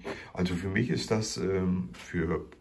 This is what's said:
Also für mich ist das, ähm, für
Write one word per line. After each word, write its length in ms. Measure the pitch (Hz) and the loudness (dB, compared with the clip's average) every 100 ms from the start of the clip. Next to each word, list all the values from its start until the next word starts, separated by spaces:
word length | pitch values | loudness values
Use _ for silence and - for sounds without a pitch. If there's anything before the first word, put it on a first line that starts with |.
| - - - | -8 -8 -8
Also 220 | - 90 | -2 0
für 160 | 87 95 | 2 0
mich 220 | 98 - | 2 2
ist 180 | - - | 0 2
das, 280 | 110 110 - | 0 0 -2
ähm, 520 | 92 95 92 90 - | 0 2 4 2 0
für 480 | - - 87 80 78 - - | -8 -4 -2 0 0 -4 -8